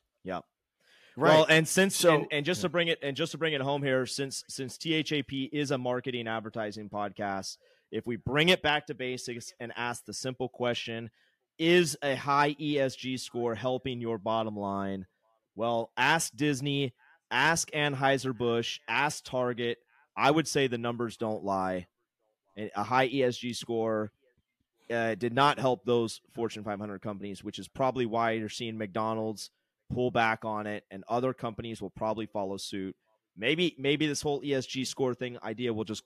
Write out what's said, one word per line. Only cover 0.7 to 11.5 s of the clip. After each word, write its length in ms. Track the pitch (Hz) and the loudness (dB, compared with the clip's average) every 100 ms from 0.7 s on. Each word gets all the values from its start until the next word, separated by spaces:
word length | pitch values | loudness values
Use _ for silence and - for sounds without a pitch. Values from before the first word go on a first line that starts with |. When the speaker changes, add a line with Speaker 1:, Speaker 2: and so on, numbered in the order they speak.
| _ _ _ - - | _ _ _ -18 2
Speaker 2:
Right. 140 | 156 | 8
Speaker 1:
Well, 120 | 156 156 | 8 8
and 180 | 160 156 | 6 6
since, 280 | 185 190 - | 4 4 6
Speaker 2:
So 200 | 175 151 | 6 6
Speaker 1:
and, 120 | 147 | 4
and 140 | 151 143 | 0 0
just 160 | 180 | 0
to 60 | 180 | 0
Speaker 2:
Yeah. 40 | |
Speaker 1:
bring 160 | 170 170 | 2 2
it, 120 | 165 | 0
and 140 | 139 135 | -2 -2
just 180 | 160 | -4
to 40 | 147 | -2
bring 160 | 160 | 0
it 80 | 143 | 0
home 220 | 135 143 | 0 0
here, 220 | 139 131 123 | 2 2 2
since, 380 | - 139 - - | -2 -6 -6 -10
since 280 | - 131 - | -8 -8 -6
T 160 | 160 | -2
H 180 | 156 151 | 0 0
A 120 | 151 | -2
P 260 | 135 139 131 | -2 -4 -4
is 200 | 147 143 | -2 0
a 60 | 135 | -2
marketing 500 | 127 123 131 120 113 | 0 -2 -2 -4 -4
advertising 640 | 113 107 113 107 104 104 | -4 -4 -6 -6 -6 -8
podcast, 680 | 104 101 95 101 98 95 - _ _ _ | -4 -4 -4 -4 -4 -6 -12 _ _ _
if 160 | 110 123 | -6 -4
we 80 | 117 | -6
bring 340 | - 143 165 | 0 2 4
it 120 | 185 | 4
back 260 | 151 147 - | 2 0 -2
to 80 | 131 | -6
basics 580 | 127 127 - 117 - - | -6 -6 -8 -10 -12 -12
and 120 | 117 113 | -10 -6
ask 300 | 120 120 - | -6 -6 -10
the 80 | |
simple 360 | 104 131 127 127 | -8 -6 -4 -6
question, 640 | - 120 117 - 113 117 - _ _ _ | -2 -2 -2 -4 -8 -10 -14 _ _ _